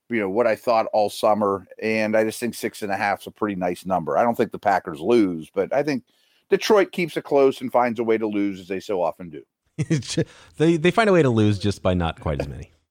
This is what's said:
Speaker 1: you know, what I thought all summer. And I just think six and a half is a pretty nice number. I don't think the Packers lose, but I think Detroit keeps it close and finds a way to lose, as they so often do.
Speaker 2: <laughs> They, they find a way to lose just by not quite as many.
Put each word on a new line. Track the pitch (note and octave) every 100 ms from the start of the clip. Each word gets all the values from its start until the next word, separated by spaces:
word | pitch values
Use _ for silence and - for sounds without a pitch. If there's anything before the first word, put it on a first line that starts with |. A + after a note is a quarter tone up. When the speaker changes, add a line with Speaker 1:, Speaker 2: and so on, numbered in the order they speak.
| -
Speaker 1:
you | A#2
know, | G2
what | G2+ A#2
I | G#2+
thought | - A2+ G#2
all | G#2+ G#2
summer. | - A2 G#2+ G#2 G2 F#2 -
And | A2 A2 G#2+ A2
I |
just | A2 -
think | A#2
six | - A2 -
and | G2+
a | G2
half | G2+ F#2+
is | -
a |
pretty | - G#2+
nice | F#2 F2+ F2+
number. | F2+ F2+ D2+ D2+
I |
don't | A#2+
think | A2+ G#2+
the | F2+
Packers | G#2 F2+ F#2 D2
lose, | F2+ A#2+ G2 E2 D2+
but | G2 F2+
I | C3+
think | D3+ C3+ _ _ _ _ -
Detroit | F#3+ - G#3+ F#3
keeps | - E3 E3
it |
close | - C#3 C3+ B2
and | B2+
finds | B2 B2 A2+
a |
way | A2+ A2
to | A2
lose, | G#2 G2+ F#2+
as | F2+
they | F#2+
so | - F#2+
often | E2+ - F2
do. | D2 - _ _ -
Speaker 2:
<laughs> | - D#3 - - F#3 - - -
They, | D#3+ E3+
they | F3
find | G3 G#3+
a |
way | F3+
to | C3+
lose | A2 G#2 G2
just | G2+ -
by | F#2+
not | F2+ E2 -
quite | E2+ C#2+
as | C#2
many. | B1 - _ _